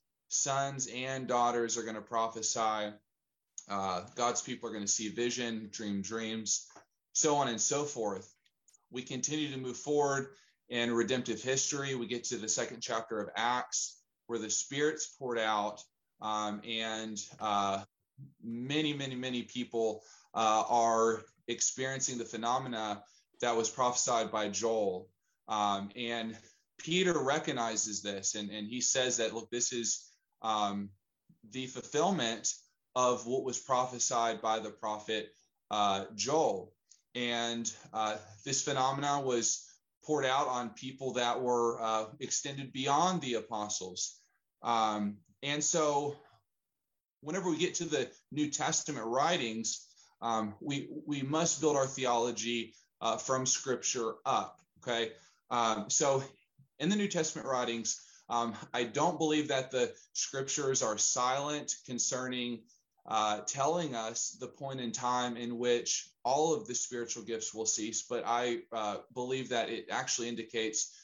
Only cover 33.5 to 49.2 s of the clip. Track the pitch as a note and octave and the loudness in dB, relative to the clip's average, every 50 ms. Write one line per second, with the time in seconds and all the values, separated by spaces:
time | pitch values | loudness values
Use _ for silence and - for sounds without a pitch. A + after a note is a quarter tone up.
33.5 | A#2+ - - - C3 B2 B2+ B2+ B2 A#2+ - - C3 A#2 A#2 A#2 A2 G2+ - A2 | -4 -4 0 2 2 2 2 0 0 -2 0 2 2 2 2 2 0 0 0 0
34.5 | A2 A2 G#2+ G#2+ - - - A2 G#2+ G#2 - - A2 G#2+ - - - _ _ _ | 2 0 -2 -6 -8 -6 -4 -4 -4 -4 -2 -2 -2 -2 -2 -6 -12 _ _ _
35.5 | _ _ _ _ G#2 G#2 G#2 G2+ F#2+ G2 G2 - A2+ G2+ G#2+ B2 D3 D#3+ D3+ A#2 | _ _ _ _ 2 4 4 4 4 2 0 -4 -6 -4 0 2 4 4 4 4
36.5 | G2+ F#2 F2+ - - _ _ _ - _ _ _ - B2 B2 A#2+ A#2+ A#2 A#2 A#2 | 2 0 -4 -10 -16 _ _ _ -20 _ _ _ -4 -4 -2 0 0 0 0 0
37.5 | A#2 A#2 A#2 - - - - - - A2 A2 G#2+ G#2+ G#2+ - - - - - C#3 | -2 -2 -4 -4 -6 -8 -12 -8 -4 -2 0 0 -2 -4 -8 -14 -20 -12 -6 -2
38.5 | C3 - - D3 C#3 C3 C3 C3+ C#3 C#3 C#3+ C#3+ C#3+ C#3+ C3+ C3 B2 A#2 A2+ - | -2 0 0 0 2 2 2 2 2 2 0 0 0 2 2 2 2 2 2 0
39.5 | - - - - - _ _ _ _ _ - - D3+ C#3+ C3+ C3 C3 C#3 C#3 B2+ | 0 -2 -6 -14 -20 _ _ _ _ _ -2 0 0 2 4 4 4 2 2 2
40.5 | B2+ B2 A#2+ A2+ G#2 - C3 B2+ B2+ - C3+ B2+ A2+ B2 A#2+ A#2+ A#2+ B2 B2+ B2 | 0 -2 -4 -4 -8 -8 -10 -10 -8 -6 -4 -2 0 2 2 2 2 2 2 2
41.5 | B2 A#2+ A#2+ A#2 A#2 A2+ A2+ A2 A2 A2 G#2+ G#2+ - - C3 A#2 - - - C#3+ | 4 4 4 4 2 0 0 0 0 0 0 -4 -6 -10 -6 -4 -4 -2 -2 -4
42.5 | C#3 C#3 C#3 C3 - C3+ C3+ C#3 C#3+ D3+ E3+ F#3 F#3 E3+ C#3 B2+ A#2 A2 G#2 - | -6 -6 -8 -6 -6 -2 2 4 4 6 6 4 2 2 0 0 -2 -2 -2 -4
43.5 | A2+ G#2+ G#2 G2+ - - F#2 F#2 F2+ - - - - - _ _ _ _ _ _ | -4 -4 -4 -4 -4 -6 -6 -6 -6 -6 -6 -6 -8 -12 _ _ _ _ _ _
44.5 | _ _ - A#2+ A#2 A2+ A2 G#2+ G#2+ G#2 G#2 G2+ G#2 - - _ _ _ - C#3+ | _ _ -2 2 4 4 4 4 2 2 0 -2 -2 -6 -12 _ _ _ -4 -4
45.5 | D3 D3+ D3+ - - E3 D#3 D3 D3 C#3+ D3 D3 C#3+ - - - - _ _ _ | -2 0 0 2 2 4 4 4 4 2 2 0 -4 -6 -12 -20 -20 _ _ _
46.5 | _ _ _ _ _ _ _ _ _ _ _ _ _ _ - D3 E3+ F#3+ F3 F3+ | _ _ _ _ _ _ _ _ _ _ _ _ _ _ -8 -4 -4 0 2 2
47.5 | D#3 D#3 F3 - - - E3+ D#3 D3+ C3+ A#2+ - - - _ _ - D3 D3+ D3 | 2 2 2 0 0 -2 -2 0 0 0 0 -2 -6 -12 _ _ -2 0 0 0
48.5 | - - C#3 D3+ D#3+ - - - D3 B2 A2 A2+ A#2 C3 | 0 0 0 2 2 0 0 -2 -4 -4 -2 0 2 4